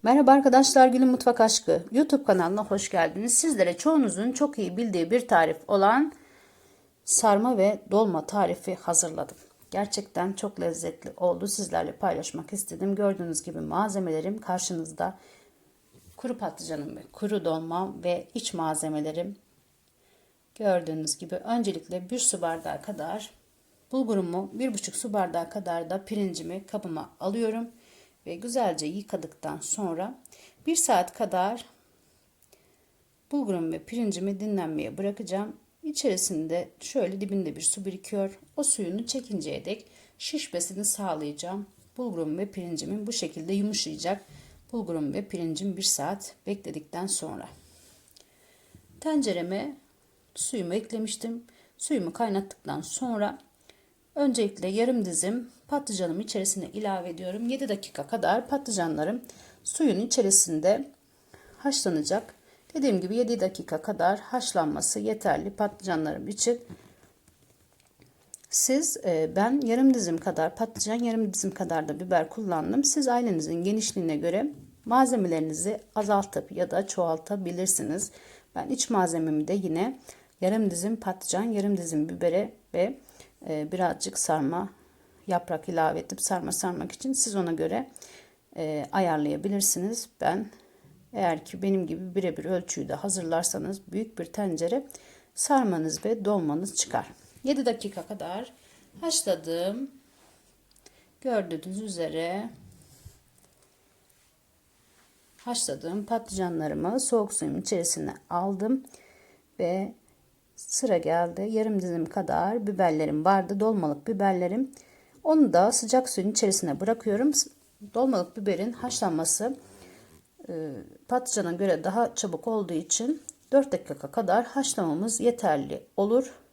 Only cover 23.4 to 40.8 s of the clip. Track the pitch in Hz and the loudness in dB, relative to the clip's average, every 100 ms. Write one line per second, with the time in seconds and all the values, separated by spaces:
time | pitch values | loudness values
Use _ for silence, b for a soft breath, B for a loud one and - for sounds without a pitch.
23.4 | _ _ _ _ _ 262 240 208 180 175 | _ _ _ _ _ -2 0 0 0 -4
24.4 | 196 214 262 208 - - 240 202 180 170 | -6 -4 -4 -4 -6 -8 -4 -2 0 -2
25.4 | 170 208 185 170 165 190 196 208 196 156 | -4 -8 -4 -6 -4 -6 -4 -4 -2 -4
26.4 | 160 185 196 208 190 156 - _ 190 220 | -8 -10 -8 -8 -6 -8 -10 _ -4 -2
27.4 | 226 226 233 b b b b b - 170 | -2 -2 -6 b b b b b -12 -10
28.4 | 240 247 214 165 151 185 202 180 160 - | -4 0 0 0 -4 -6 -6 -8 -8 -10
29.4 | 156 151 - - 196 165 196 262 B B | -8 -8 -6 -4 -2 -2 -6 -8 B B
30.4 | B B - 330 - 208 180 - 214 185 | B B -2 0 4 4 2 -2 -2 2
31.4 | 190 240 - _ _ _ _ _ _ _ | 0 -2 -10 _ _ _ _ _ _ _
32.4 | _ b b b b b b _ _ 285 | _ b b b b b b _ _ -4
33.4 | 226 180 165 160 - 233 220 196 196 196 | 0 0 -2 -4 -6 -2 -2 -2 -4 -4
34.4 | 214 196 160 151 151 147 196 202 190 190 | -2 -2 -2 -4 -4 -4 -4 -4 -4 -4
35.4 | 214 - _ _ 320 302 277 185 - 170 | -4 -10 _ _ -8 -2 0 0 0 -2
36.4 | 156 170 - _ - 269 196 190 196 196 | -2 -4 -4 _ -6 -2 -2 -2 -4 -2
37.4 | 170 156 165 - 196 190 - 208 196 196 | -2 -2 -4 -2 -6 -8 -6 -4 -4 -6
38.4 | _ - 277 - 185 196 233 269 247 202 | _ -2 0 0 -2 -4 -4 -6 -4 -6
39.4 | 151 143 - 220 - b b b - 302 | -4 -6 -6 -8 -10 b b b -6 -6
40.4 | - 175 170 190 | -4 -6 -4 -2